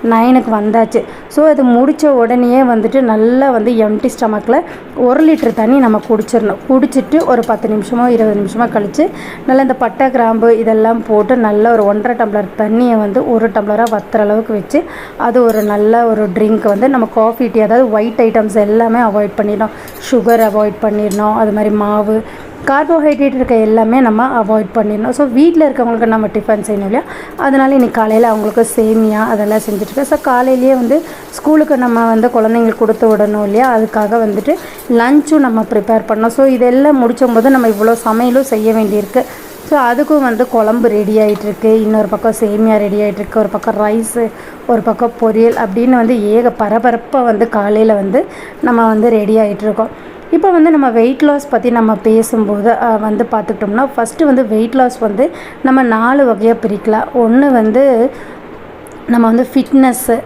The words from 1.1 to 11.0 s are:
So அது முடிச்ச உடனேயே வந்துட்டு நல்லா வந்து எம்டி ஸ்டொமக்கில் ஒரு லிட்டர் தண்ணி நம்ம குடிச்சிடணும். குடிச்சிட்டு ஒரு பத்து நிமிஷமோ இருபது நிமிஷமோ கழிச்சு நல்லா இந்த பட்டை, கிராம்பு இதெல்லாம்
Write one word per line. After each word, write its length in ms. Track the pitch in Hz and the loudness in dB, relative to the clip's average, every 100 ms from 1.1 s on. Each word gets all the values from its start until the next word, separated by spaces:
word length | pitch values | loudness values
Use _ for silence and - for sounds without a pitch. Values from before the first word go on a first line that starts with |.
| - - | -14 -6
So 60 | - 311 | 2 2
அது 120 | 285 254 240 | 4 2 4
முடிச்ச 380 | 277 311 302 262 | 2 2 2 2
உடனேயே 400 | 233 247 240 247 254 | 2 2 2 2 2
வந்துட்டு 280 | 226 214 269 247 | 0 0 0 0
நல்லா 360 | 214 220 254 269 240 | 2 2 2 2 2
வந்து 160 | 214 233 214 | 0 0 0
எம்டி 220 | 208 254 - | 0 -4 -2
ஸ்டொமக்கில் 420 | 226 214 196 269 349 - - - 247 | -2 -2 0 -2 -2 -14 -14 -2 0
ஒரு 140 | 269 311 | 4 4
லிட்டர் 260 | 311 240 226 | 2 0 0
தண்ணி 180 | 220 277 247 | 2 2 4
நம்ம 140 | 214 - | 0 0
குடிச்சிடணும். 540 | 220 214 233 214 196 - | -2 0 -2 -2 -6 0
குடிச்சிட்டு 500 | 262 294 277 - 302 - | 2 2 -2 0 0 2
ஒரு 100 | 240 233 | 0 0
பத்து 180 | 214 214 | -4 -2
நிமிஷமோ 340 | 214 190 240 247 233 | -4 -4 -2 0 2
இருபது 240 | 214 208 | 2 0
நிமிஷமோ 280 | 196 220 233 226 | -4 -2 -2 -2
கழிச்சு 300 | 202 - 349 - - - - | -4 -2 -2 -4 -16 -10 0
நல்லா 160 | 262 262 | 0 2
இந்த 100 | 254 | 0
பட்டை, 240 | 233 226 262 254 | -2 0 0 2
கிராம்பு 340 | 226 226 233 226 | 0 2 4 4
இதெல்லாம் 400 | 226 220 220 233 | 2 2 2 0